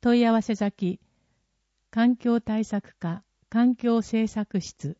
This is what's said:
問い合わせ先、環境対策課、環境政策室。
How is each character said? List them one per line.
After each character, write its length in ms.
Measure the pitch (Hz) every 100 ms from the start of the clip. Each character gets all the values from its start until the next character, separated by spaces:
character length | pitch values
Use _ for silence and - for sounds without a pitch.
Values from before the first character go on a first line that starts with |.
問 180 | 240 240
い 60 | 233
合 80 |
わ 80 | 226
せ 140 | 214 214
先、 440 | 202 - 185 185 _ _ _ _ _ _ _ _ _
環 260 | 226 240 240
境 260 | 247 233
対 240 | 220 214 214
策 300 | 202 - _
課、 260 | 170 175 _ _ _
環 260 | 226 247 247
境 220 | 240 233
政 340 | 208 226 220
策 300 | - 208 190
室。 360 | - - 143